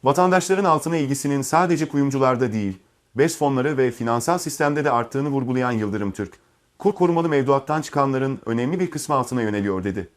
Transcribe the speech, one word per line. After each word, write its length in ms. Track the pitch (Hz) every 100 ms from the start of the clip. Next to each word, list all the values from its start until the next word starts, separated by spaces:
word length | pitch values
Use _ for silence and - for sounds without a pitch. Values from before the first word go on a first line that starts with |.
Vatandaşların 600 | 131 147 185 185 180 190
altına 320 | 196 156 160 165
ilgisinin 460 | 139 139 143 139
sadece 460 | 135 160 180 165 156
kuyumcularda 640 | 143 139 135 131 127 127
değil, 260 | 110 101 95 _ _ _
bes 240 | 113 156 160
fonları 380 | 143 135 135 139
ve 140 | 127
finansal 480 | 120 117 117 117 175
sistemde 460 | 165 - 147 147
de 60 | 143
arttığını 380 | 120 117 135 147
vurgulayan 440 | 139 127 127 123
Yıldırım 400 | 117 107 104 101
Türk, 200 | 95 98 - _ _ _ _
"Kur 140 | 196
korumalı 360 | 208 175 165 165
mevduattan 540 | 147 135 139 135 156
çıkanların 580 | 147 147 139 131 135 135 -
önemli 340 | 117 123 175
bir 100 | 175
kısmı 240 | 156 -
altına 280 | 143 123 127
yöneliyor." 420 | 110 104 101 95
dedi. 240 | 95 95 85